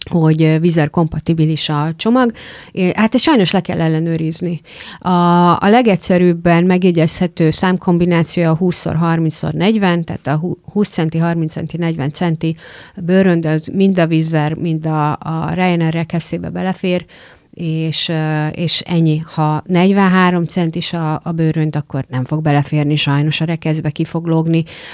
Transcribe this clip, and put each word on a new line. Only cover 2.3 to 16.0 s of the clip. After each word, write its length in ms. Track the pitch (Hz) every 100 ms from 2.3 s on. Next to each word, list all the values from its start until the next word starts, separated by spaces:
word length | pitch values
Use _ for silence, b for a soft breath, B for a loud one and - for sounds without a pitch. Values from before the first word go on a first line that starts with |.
| 226 B B B
É, 200 | - 180 -
hát 180 | 220 247
ezt 80 |
sajnos 280 | - 277 175
le 80 | 196
kell 220 | - 170
ellenőrizni. 800 | 160 160 165 160 160 160 170 165 B B B B
A, 100 | - 180 175 175 175
a 200 | 170 196
legegyszerűbben 920 | 233 240 185 - 180 180 170 170 170
megjegyezhető 880 | 180 180 185 170 156 - 180 - 160
számkombináció 960 | 156 190 180 - 170 175 170 160 - 165
a 60 | 160
húsz 200 | 185 -
szor 200 | - 160
harminc 380 | 165 165 160
szor 200 | - 160
negyven, 500 | 156 180 220 196 170
tehát 240 | 165 - -
a 80 | 156
hu-, 220 | 175 - -
húsz 180 | 208 208
centi, 280 | - 160 165
harminc 340 | 170 170 156
centi, 260 | 160 160 165
negyven 340 | 170 165 139
centi 440 | - 175 160 160 165 B B B -
bőröndöz 720 | 175 185 190 170 156 156 156
mind 300 | 190 196 185
a 100 | 165
vízzel, 480 | 160 160 160 151 156
mind 260 | 170 160 156
a, 260 | 156 151
a 400 | - - 160 -
Ryanair 400 | 165 185 175 165
rekeszébe 560 | 165